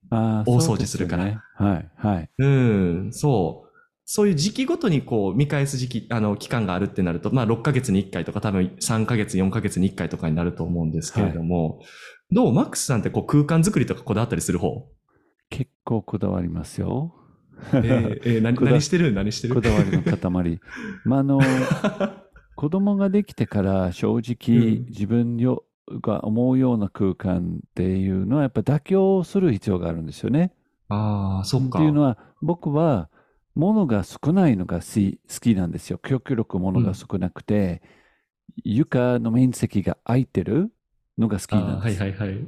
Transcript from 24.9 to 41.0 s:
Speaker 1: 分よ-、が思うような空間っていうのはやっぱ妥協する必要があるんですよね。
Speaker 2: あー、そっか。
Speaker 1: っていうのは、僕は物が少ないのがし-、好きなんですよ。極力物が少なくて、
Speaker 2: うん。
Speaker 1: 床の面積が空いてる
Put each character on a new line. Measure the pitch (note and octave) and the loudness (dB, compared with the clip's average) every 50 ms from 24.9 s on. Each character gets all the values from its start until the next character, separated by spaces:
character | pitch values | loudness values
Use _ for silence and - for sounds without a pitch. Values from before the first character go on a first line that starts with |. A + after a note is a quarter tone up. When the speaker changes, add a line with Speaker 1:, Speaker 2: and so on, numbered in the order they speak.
| - G2 G#2 G2 | -6 -6 -4 0
Speaker 1:
分 | A2+ A#2+ A#2+ A#2+ A#2+ A#2 | 0 0 0 0 0 0
よ-、 | A#2+ B2+ B2+ - - _ _ _ _ - - - | 0 0 0 -2 -6 _ _ _ _ -14 -12 -6
が | - - G#2 - - | -4 -2 -2 -2 -2
思 | G#2+ G#2+ A#2 B2 B2+ | -2 0 0 2 2
う | C3 C3 | 2 2
よ | C3 B2+ A#2+ | 2 2 2
う | A2+ | 0
な | G2+ G2 | -2 -4
空 | _ - G#2 G2 F2+ | _ 0 0 0 0
間 | _ - F#2+ F2+ F2+ F2 F2 F2 - | _ -2 -2 -2 0 -2 -4 -6 -8
っ | - _ _ | -10 _ _
て | - F2+ | -2 -2
い | F#2 F#2 F#2+ F#2+ G2 | 0 0 0 0 0
う | F#2+ F#2+ F#2+ | -2 -2 -2
の | F#2+ B2 D3+ | 0 0 0
は | C#3+ | 0
や | C3 | 0
っ | - | -2
ぱ | A#2 | -2
妥 | G2+ - C#3 D3+ _ | 0 0 0 0 _
協 | - F#3 F#3+ F#3+ F#3+ G3 F#3+ E3+ | 0 2 2 4 4 2 2 0
す | - - G3 | 0 0 2
る | F#3+ E3+ | 2 2
必 | A#2 G2 - A2+ | 0 0 0 -2
要 | G2 F2+ | -2 0
が | F2 E2+ | 0 -4
あ | |
る | E2 D#2+ | -4 -4
ん | E2 | -6
で | D2+ C#2+ | -10 -10
す | - - | -6 -2
よ | G#2 | 0
ね。 | A#2 D3+ F3 F3+ _ _ _ _ _ _ _ _ | 2 2 2 0 _ _ _ _ _ _ _ _
Speaker 2:
あ | G#2 G#2 G#2+ G#2+ G#2 G2+ G2 F#2+ F#2+ F#2+ F#2+ | -4 -2 0 0 -2 0 -2 -2 -2 -2 -2
ー、 | |
そ | - - B2+ | 0 0 0
っ | C3+ C3 | 0 0
か。 | B2+ F3+ | 0 2
Speaker 1:
っ | |
て | D#3 | 2
い | D3+ | 4
う | D3 | 4
の | D3 | 4
は、 | D3 C3+ A#2 - - _ _ _ | 4 2 2 -2 -8 _ _ _
僕 | - D3+ F3 F3 - D#3+ | -4 -4 -4 -2 -2 -2
は | C#3+ D3+ E3 E3 C#3 G2+ D#2+ - _ _ _ _ _ _ _ _ _ | 0 2 4 4 2 2 -2 -6 _ _ _ _ _ _ _ _ _
物 | - D3+ G3 A3 A3 G3 | 0 0 2 2 2 2
が | C#3 A2+ G2+ F#2 | 2 2 0 0
少 | - - - - C#3 | -4 -10 -4 -2 0
な | E3+ G3 F#3 D#3 | 2 4 4 4
い | A#2 | 4
の | F#2 F2+ | 2 0
が | - F2 E2+ | -4 -4 -6
し-、 | - - - A2+ G2+ F#3+ - - _ _ | -6 -2 0 2 2 2 0 -4 _ _
好 | - - | -16 -2
き | - A#2+ A2+ | 2 2 2
な | F#2 F2+ | 4 2
ん | E2+ | -2
で | D#2+ E2+ | -4 -6
す | - - | -6 -8
よ。 | F2+ F2 | -10 -8
極 | _ - C3+ B2+ - - C3+ | _ -4 -4 -4 -2 -4 -2
力 | A2+ A2 _ - G2 | -2 -2 _ -2 -2
物 | F2+ F#2+ F#2 B2+ | -2 0 2 2
が | A#2+ G2+ F#2+ | 2 0 -2
少 | - - - - G2 | -4 -8 -6 -4 -4
な | F#2 F2 | -4 -4
く | - - - | -6 -10 -4
て、 | - G#2+ G#2 G2+ F2+ E2+ E2+ _ _ _ _ _ _ _ _ _ _ _ _ _ - - - - | 0 0 2 2 0 -2 -6 _ _ _ _ _ _ _ _ _ _ _ _ _ -20 -18 -10 -6
Speaker 2:
う | - | -2
ん。 | G2+ | 0
Speaker 1:
床 | A#2 D#3+ - - C3 B2 B2 B2 A#2+ | 0 0 0 2 2 2 2 2 0
の | A2+ A2+ | 0 0
面 | A2+ A#2+ C3 B2+ | 2 4 4 2
積 | A#2 - - A2 - G#2 F2+ | 2 0 -4 -2 -2 -2 -2
が | - - _ _ | -2 -4 _ _
空 | - A#2+ B2+ | 0 0 0
い | C3 | 0
て | - _ F#2+ | 0 _ -4
る | F2+ F2+ G#2 C#3+ F#3+ A3+ _ _ _ _ _ _ | -2 0 0 0 0 -2 _ _ _ _ _ _